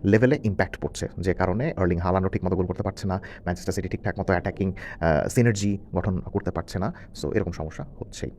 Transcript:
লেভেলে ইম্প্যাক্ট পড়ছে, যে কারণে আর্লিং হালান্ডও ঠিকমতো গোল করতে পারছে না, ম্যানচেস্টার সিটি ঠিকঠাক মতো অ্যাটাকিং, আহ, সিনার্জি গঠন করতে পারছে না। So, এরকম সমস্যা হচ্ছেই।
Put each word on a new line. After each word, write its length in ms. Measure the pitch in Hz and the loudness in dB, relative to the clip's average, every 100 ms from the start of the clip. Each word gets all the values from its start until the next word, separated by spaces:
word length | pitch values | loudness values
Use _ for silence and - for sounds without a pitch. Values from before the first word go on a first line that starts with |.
লেভেলে 360 | 101 107 127 143 | 6 8 8 4
ইম্প্যাক্ট 340 | 107 95 92 - | 0 0 0 0
পড়ছে, 260 | - - - - | -6 -4 -6 -2
যে 160 | 92 | 0
কারণে 400 | 90 92 98 151 - | 2 2 2 -2 0
আর্লিং 220 | 92 87 | 2 2
হালান্ডও 300 | 90 92 92 | 2 2 2
ঠিকমতো 260 | 101 92 92 | 0 0 0
গোল 100 | 90 | 0
করতে 180 | 92 | 0
পারছে 240 | 101 - 98 | -2 -2 -4
না, 80 | 92 | -4
ম্যানচেস্টার 580 | - - - 87 - | -6 -8 -4 -4 -2
সিটি 160 | 95 92 | -4 -4
ঠিকঠাক 300 | 92 104 - | -4 -4 -2
মতো 140 | 95 | 2
অ্যাটাকিং, 400 | 90 95 87 95 | 2 2 -2 -2
আহ, 540 | 92 - - 82 76 - | -2 -10 0 2 4 2
সিনার্জি 500 | - 120 104 101 98 - | 4 4 4 0 -2 -2
গঠন 260 | 90 95 92 | -2 0 -2
করতে 320 | - 101 - | -2 -2 -2
পারছে 280 | 82 85 - | -4 -4 -4
না। 140 | 101 - - - | -4 -6 -14 -6
So, 120 | 73 | -2
এরকম 180 | - 90 | 0 -2
সমস্যা 340 | - 80 - 69 - | -4 -8 -8 -12 -10
হচ্ছেই। 300 | - - 64 | -12 -8 -10